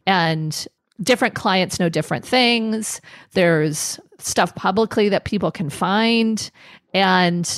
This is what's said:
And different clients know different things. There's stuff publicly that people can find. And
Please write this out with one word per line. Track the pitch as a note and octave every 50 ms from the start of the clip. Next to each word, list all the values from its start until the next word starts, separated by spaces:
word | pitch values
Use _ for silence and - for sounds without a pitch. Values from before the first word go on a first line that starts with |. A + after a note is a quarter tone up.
| -
And | F#3 G3 F3+ E3 D#3+ D#3+ D#3+ D#3 D#3 - - - - _ _ _ _ _ - F3+
different | - B3 - C4 A3 -
clients | - - G#3+ F#3 F#3+ F3+ F3+ - -
know | F#3 E3
different | D#3+ D#3 D3+ - D#3+ B2+ -
things. | - B3 B3+ B3 A#3 A#3+ A#3 A3 A3 A3 A3 G#3+ - - - _ - - - - _ -
There's | F#3+ F3+ E3+ E3 D#3 D3+ D#3 D3+ - - - - - - _ - -
stuff | - - - - F3+ F3 -
publicly | - - F#3+ F#3+ G#3+ A3+ - - A3+ G#3 G#3
that | F#3+ E3 -
people | - G#3+ G3 F3+ E3
can | - - F3 C#3+
find. | - - F3+ F3 G3 G#3+ A3+ A3+ A#3 A3+ A3+ A3 A3 G#3 - - _ _ - - - - _ _ -
And | F#3+ G3 F#3+ F#3 F#3 F3+ F3 F3 F3 E3+ - -